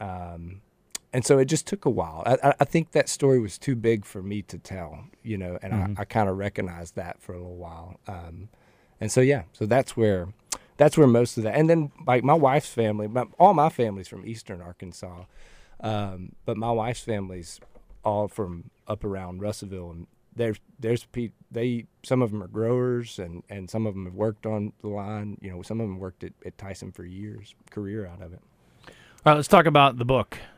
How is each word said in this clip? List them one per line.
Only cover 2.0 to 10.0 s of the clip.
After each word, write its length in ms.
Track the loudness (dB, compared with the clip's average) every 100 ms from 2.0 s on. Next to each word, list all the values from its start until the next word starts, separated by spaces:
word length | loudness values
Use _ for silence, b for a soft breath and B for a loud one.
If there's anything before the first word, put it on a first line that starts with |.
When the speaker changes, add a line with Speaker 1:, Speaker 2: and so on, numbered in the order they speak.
| -2 -2 0
Speaker 1:
I, 100 | 4 4
I, 40 | 4
I 40 | 2
think 240 | 0 2
that 160 | 0 0
story 300 | 2 4 4
was 180 | 2 -4
too 160 | -4
big 300 | 0 2 0
for 180 | -2 -10
me 200 | -8 -8
to 160 | -8 -14
tell, 460 | -12 -10 -10 -14 -18 _
you 160 | -8 -6
know, 200 | -6 -8
and 100 | -4
Speaker 2:
Mm-hmm. 220 | -2 -2 -4
Speaker 1:
I, 40 |
I 20 |
kinda 280 | -2 2 2
recognized 640 | 0 -4 -4 -6 -6 -12 -10
that 260 | -10 -12
for 100 | -14
a 60 | -14
little 180 | -12 -14
while. 420 | -14 -14 -16 -16 -14
Um, 440 | -12 -12 -14 -16 b b b b b
and 100 | 0
so, 120 | 4
yeah, 220 | 4 4 -2
so 120 | -4
that's 320 | 2 2 2
where, 320 | 2